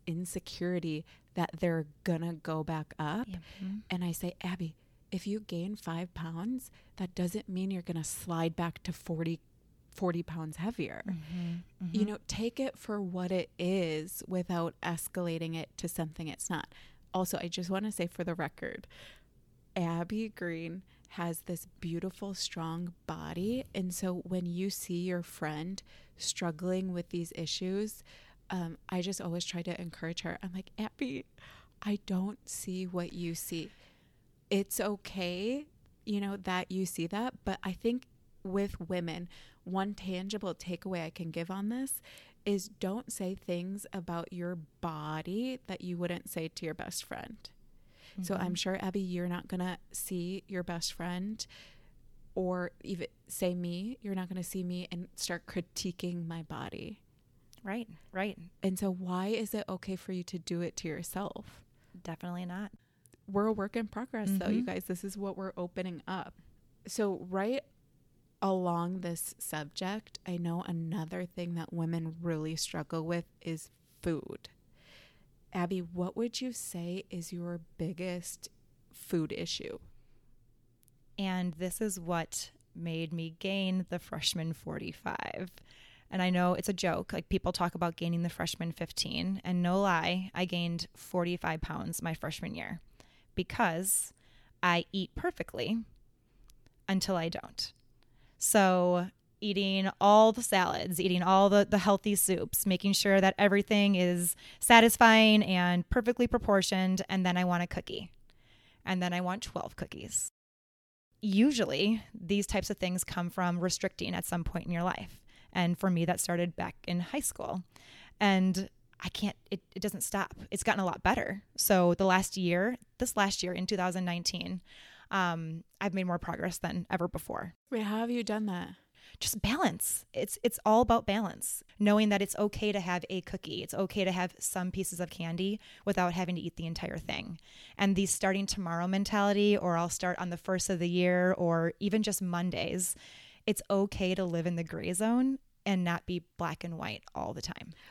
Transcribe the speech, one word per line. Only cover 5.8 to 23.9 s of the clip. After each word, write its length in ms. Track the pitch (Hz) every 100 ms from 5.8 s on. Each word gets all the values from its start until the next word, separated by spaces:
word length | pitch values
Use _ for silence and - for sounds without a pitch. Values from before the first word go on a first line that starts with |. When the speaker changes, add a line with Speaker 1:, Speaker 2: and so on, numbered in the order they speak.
| - 165 180
Speaker 1:
pounds, 580 | - 165 165 214 254 - - - -
that 180 | 180
doesn't 340 | - 180 214 -
mean 220 | 185 190
you're 100 | 185
gonna 240 | 175 165
slide 500 | 156 - - 165 165
back 280 | 160 170 -
to 100 | -
forty, 480 | - - 160 165 165 _ _ _ _ _
forty 320 | - 180 170
pounds 340 | 170 160 160 156
heavier." 460 | 196 240 135 - -
Speaker 2:
Mm-hmm. 460 | 170 156 175 170 175 - - 180
Speaker 1:
You 80 | 180
Speaker 2:
Mm-hmm. 100 | 208
Speaker 1:
know, 80 | 208 -
take 320 | - 233 -
it 160 | 269 -
for 240 | - 208
what 320 | 190 180 180
it 160 | 185 - -
is 640 | 180 190 165 156 160 - -
without 460 | 185 180 175 165 -
escalating 760 | - 170 - 185 175 165 165 165
it 140 | - -
to 100 | 170
something 400 | - 156 - 156
it's 220 | - -
not. 240 | 165 - - - - -
Also, 240 | 185 185 -
I 80 | 175
just 220 | 185 175
wanna 220 | 190 214
say 160 | 202 175
for 160 | -
the 100 | 175
record, 520 | 170 156 - - - - - - - _ - _ _ _
Abby 540 | 190 170 170 170 214 220
Green 540 | - 175 165 165 185 - - -
has 280 | - 170 160 -
this 200 | 170 - -
beautiful, 540 | 165 170 185 - 202
strong 580 | 190 - 180 165 165 175 - -
body. 580 | 160 156 165 202 254 269
And 200 | - 180